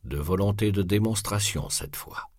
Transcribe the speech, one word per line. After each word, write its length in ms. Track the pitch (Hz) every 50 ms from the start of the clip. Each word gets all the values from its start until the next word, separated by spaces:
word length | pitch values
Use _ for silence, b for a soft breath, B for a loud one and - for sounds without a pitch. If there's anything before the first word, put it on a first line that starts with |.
| -
de 140 | 62 67 73
volonté 540 | 71 76 92 92 98 104 101 104 110 104
de 100 | 95 101
démonstration 840 | 95 87 101 104 107 110 110 104 - - 104 104 101 - - - - -
cette 280 | - - - - -
fois. 340 | - - - - - - - -